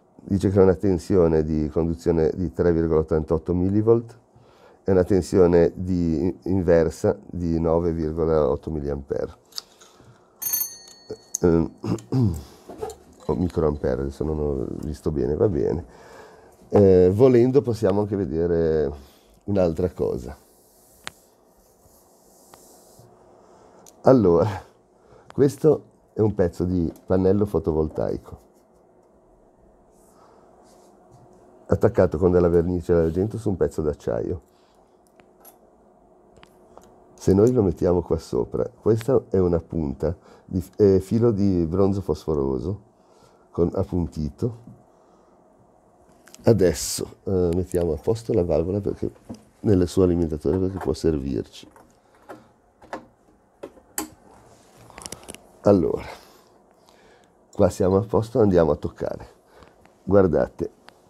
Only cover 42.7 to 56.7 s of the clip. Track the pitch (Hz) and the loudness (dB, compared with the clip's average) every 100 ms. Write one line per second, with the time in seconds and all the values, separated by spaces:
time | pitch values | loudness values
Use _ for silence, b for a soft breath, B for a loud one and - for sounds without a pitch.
42.7 | 98 - _ b b b b b - 85 | -10 -14 _ b b b b b -2 -2
43.7 | - 92 90 78 - 73 - 120 113 - | -2 -4 -4 -6 -6 -8 -6 -8 -8 -20
44.7 | - _ b b b b b _ _ _ | -20 _ b b b b b _ _ _
45.7 | _ _ _ _ _ _ - - 107 90 | _ _ _ _ _ _ -4 0 4 2
46.7 | 78 - - - - - 92 90 87 87 | 0 -6 -8 -10 -12 -4 0 0 -2 -2
47.7 | 87 85 78 - 110 - 113 87 78 82 | -4 -2 -4 -4 -4 -2 -2 0 0 0
48.7 | 101 98 - - - - - _ _ 110 | -4 -4 -6 -10 -10 -18 -18 _ _ 2
49.7 | 95 90 - 90 85 82 78 - 92 92 | 2 2 2 2 2 -2 -2 -2 -2 -2
50.7 | 95 - - 82 78 65 57 - - - | -4 -6 -2 -2 -2 -4 -8 -8 -16 -20
51.7 | - - _ B B B B B _ _ | -20 -20 _ B B B B B _ _
52.7 | _ - - - _ _ _ _ _ - | _ -18 -18 -18 _ _ _ _ _ -20
53.7 | - _ - - - - - - _ _ | -20 _ -14 -14 -20 -20 -20 -20 _ _
54.7 | _ - - - - - - _ _ 104 | _ -20 -20 -18 -18 -20 -20 _ _ 2
55.7 | 101 62 - B B B B B _ _ | 4 2 -4 B B B B B _ _